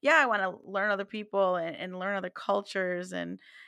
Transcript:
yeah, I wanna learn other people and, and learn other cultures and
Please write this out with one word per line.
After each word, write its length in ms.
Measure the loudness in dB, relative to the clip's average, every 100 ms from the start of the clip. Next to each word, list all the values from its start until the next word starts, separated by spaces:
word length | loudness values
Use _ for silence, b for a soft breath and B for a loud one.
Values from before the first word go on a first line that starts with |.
yeah, 180 | 6 6
I 40 | 6
wanna 260 | 2 0 -4
learn 260 | -6 -2 0
other 140 | 0
people 520 | -2 -6 -4 2 2 2
and, 200 | -2 -6
and 220 | -8 -6
learn 180 | -4 -4
other 140 | -6
cultures 800 | -8 0 0 0 -4 -2 -2 -6
and 260 | -6 -6 -10 B B